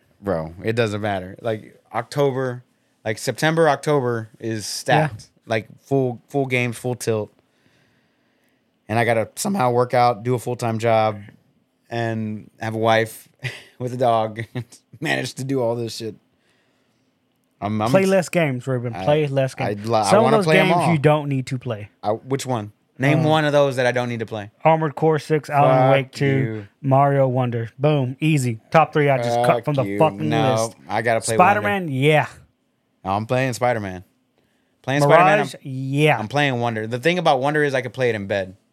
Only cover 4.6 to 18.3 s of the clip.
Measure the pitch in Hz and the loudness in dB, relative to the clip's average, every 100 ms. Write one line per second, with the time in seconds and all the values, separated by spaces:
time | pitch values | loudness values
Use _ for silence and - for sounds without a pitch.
4.6 | 101 - - 123 151 107 - _ - 113 | -8 -8 0 0 0 -6 -20 _ -4 -4
5.6 | 98 - - 139 127 120 _ 143 131 123 | -4 -16 -2 0 0 -6 _ -4 -2 -2
6.6 | 123 113 127 120 - 110 107 _ _ _ | -2 -4 -8 -6 -2 -4 -4 _ _ _
7.6 | _ _ _ _ _ _ _ _ _ _ | _ _ _ _ _ _ _ _ _ _
8.6 | _ _ - 110 117 113 104 - 208 - | _ _ -4 0 2 0 -2 -6 -4 0
9.6 | 127 120 120 123 123 107 120 123 123 120 | 0 2 2 2 2 0 -4 -4 -4 -6
10.6 | 117 110 117 113 110 101 101 _ _ _ | -4 -2 2 2 2 -2 -14 _ _ _
11.6 | _ _ - 117 117 113 107 107 - - | _ _ -10 -6 -4 -4 -6 -10 -14 -10
12.6 | 110 110 113 110 110 - - _ 123 - | -8 -2 2 2 0 -8 -20 _ -14 -14
13.6 | - - 127 123 123 113 110 107 110 123 | -20 -12 -8 -2 0 0 -2 -8 -12 -12
14.6 | - - _ - 151 131 131 - 131 135 | -14 -20 _ -10 -6 -4 -6 -8 -6 -2
15.6 | 117 120 113 - 113 95 _ _ _ _ | -2 -4 -6 -8 -12 -14 _ _ _ _
16.6 | _ _ _ _ _ _ _ _ _ - | _ _ _ _ _ _ _ _ _ -10
17.6 | 104 107 110 185 190 190 160 | -6 -2 2 2 4 2 0